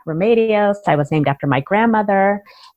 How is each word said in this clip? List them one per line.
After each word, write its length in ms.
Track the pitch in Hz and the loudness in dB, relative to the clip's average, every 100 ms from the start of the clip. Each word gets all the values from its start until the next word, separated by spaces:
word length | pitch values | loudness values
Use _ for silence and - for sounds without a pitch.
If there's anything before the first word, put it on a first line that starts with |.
| - | -8
Remedios. 680 | 160 208 226 226 208 208 202 - | -2 0 0 0 0 0 -2 -2
I 100 | 151 | -2
was 140 | 143 | 0
named 180 | 156 139 | 0 0
after 180 | 139 143 | -2 -2
my 140 | 131 | -2
grandmother." 840 | 139 202 226 214 208 196 196 202 208 - - | 0 0 2 0 0 2 2 -2 -8 -20 -20